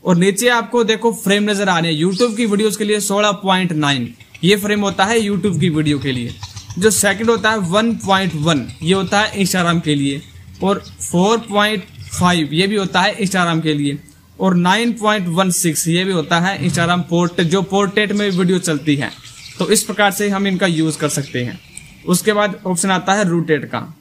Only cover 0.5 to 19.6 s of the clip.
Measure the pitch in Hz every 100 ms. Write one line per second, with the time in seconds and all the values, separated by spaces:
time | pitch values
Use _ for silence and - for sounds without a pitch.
0.5 | 240 220 240 226 220 233 190 190 202 208
1.5 | 202 202 170 165 156 175 190 240 214 233
2.5 | 202 214 208 208 208 208 202 208 196 190
3.5 | 185 185 156 147 139 117 - - - 170
4.5 | 202 208 208 202 196 196 233 208 202 208
5.5 | 165 175 151 151 143 139 123 117 95 -
6.5 | - - - 214 - 202 196 226 226 214
7.5 | 220 175 196 226 202 190 190 190 156 156
8.5 | 151 113 - 160 190 185 208 214 202 185
9.5 | 185 170 170 156 147 139 139 - - -
10.5 | - 185 196 - - - 175 196 226 220
11.5 | 202 208 214 - - - - 180 175 147
12.5 | 156 196 214 190 185 196 202 190 190 170
13.5 | 160 156 147 143 143 - - - - 185
14.5 | 180 175 202 240 220 214 214 175 165 190
15.5 | 175 175 147 165 170 190 180 147 170 180
16.5 | 196 180 175 170 180 - 170 175 175 170
17.5 | 190 185 196 196 - 214 208 208 180 185
18.5 | 185 180 151 156 143 123 - - - -
19.5 | -